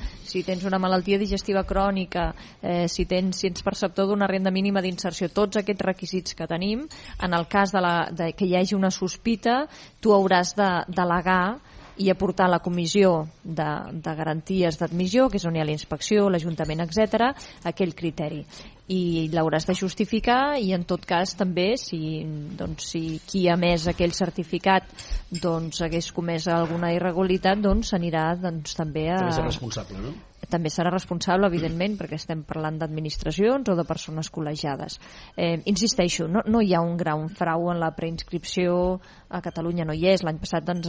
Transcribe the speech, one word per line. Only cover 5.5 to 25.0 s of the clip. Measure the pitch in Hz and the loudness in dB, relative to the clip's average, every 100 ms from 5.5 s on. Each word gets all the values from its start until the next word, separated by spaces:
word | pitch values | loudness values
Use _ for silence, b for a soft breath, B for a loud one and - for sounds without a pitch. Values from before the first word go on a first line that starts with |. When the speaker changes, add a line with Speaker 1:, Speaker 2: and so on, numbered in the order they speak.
| 214 | 2
Speaker 1:
aquests | 202 196 190 | 0 0 -2
requisits | 185 175 185 - - | -2 -4 -4 -4 -8
que | 160 | -6
tenim, | 170 196 226 311 B B B | -2 -2 -2 -6 B B B
en | 180 | 0
el | 170 165 | 0 2
cas | 202 196 | 2 2
de | 196 | 2
la, | 180 170 - | 2 2 0
de | 165 165 | -2 -4
que | - | 0
hi | 185 180 | 2 4
hagi | 190 196 | 2 2
una | 190 | 0
sospita, | - 185 - 233 226 233 254 302 B B B | 0 -4 -2 -2 0 2 0 -2 B B B
tu | - | 6
hauràs | 202 190 180 180 - | 6 6 4 4 2
de, | 196 175 156 | 2 2 0
d'al·legar | 185 175 175 180 185 185 254 - B B B | 0 2 2 4 2 2 -2 -12 B B B
i | 196 | 2
aportar | 185 190 185 185 | 2 2 2 4
a | |
la | 170 | 4
comissió | 180 175 165 202 190 165 156 - | 2 -2 2 6 6 4 0 -10
de, | 170 160 151 151 - | -8 -4 -2 -4 -6
de | 160 165 | -8 -6
garanties | 156 156 156 - 190 175 156 | -4 -4 -4 -2 2 2 2
d'admissió, | 165 175 185 240 262 | -2 0 2 4 4
que | 202 | 2
és | 170 | -2
on | 160 | -2
hi | |
ha | 156 | -2
la | |
inspecció, | 151 - 156 - 214 202 | -4 -6 -6 2 4 4
l'Ajuntament, | 175 165 160 156 156 | 2 0 -4 -2 -2
etcètera, | 165 180 214 220 240 - B B 165 | -2 2 2 2 2 0 B B -6
aquell | 165 185 - | -2 -2 -2
criteri. | 170 151 156 156 151 B B B - | -6 -4 -6 -6 -12 B B B -4
I | 185 175 165 160 | -2 0 0 0
l'hauràs | 165 160 156 160 | 2 2 2 0
de | 185 | -2
justificar | 185 - 208 226 247 247 277 294 | -2 -2 0 0 2 2 2 0
i, | 190 185 | 0 0
en | 175 | -2
tot | 175 - | -4 0
cas, | 175 185 - | 0 0 -2
també, | 185 175 185 262 | -2 0 0 0
si, | - 165 156 156 156 151 147 180 | -4 -6 -4 -6 -6 -8 -8 -8
doncs, | 165 156 - | -8 -8 -6
si | 165 160 160 - | -4 -4 -6 -4
qui | 196 175 | 0 2
ha | 170 | 4
emès | 175 170 170 | 4 2 0
aquell | - 175 | 0 0
certificat, | - 175 - 160 175 190 190 - - | 0 -2 -4 -4 0 2 2 0 -12